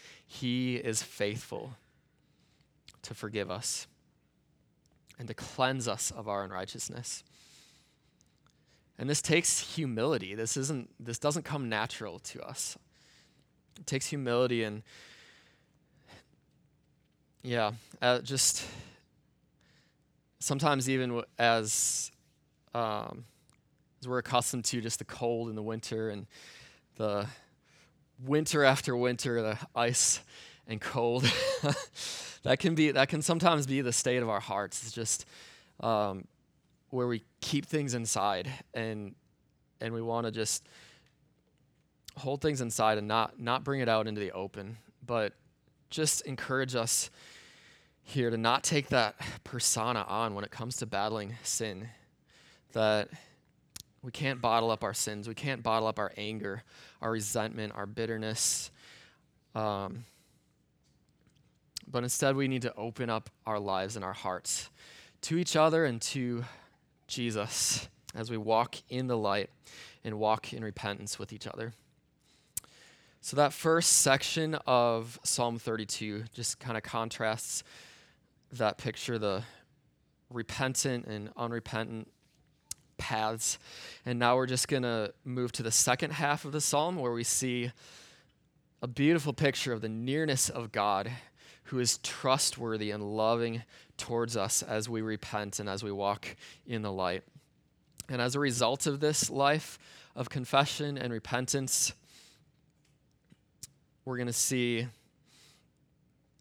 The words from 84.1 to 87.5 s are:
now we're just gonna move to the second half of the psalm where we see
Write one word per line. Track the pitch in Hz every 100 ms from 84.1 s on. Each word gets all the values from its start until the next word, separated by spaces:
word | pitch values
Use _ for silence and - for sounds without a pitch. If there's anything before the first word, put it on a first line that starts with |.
| 120
now | 120 127
we're | 127
just | 127 -
gonna | 139 123 113 107 - 131
move | 127 123
to | -
the | 113
second | - 123 123 160
half | 151 147 147 147
of |
the | 151
psalm | - 147 165 180
where | 123
we | 117
see | 117 - 131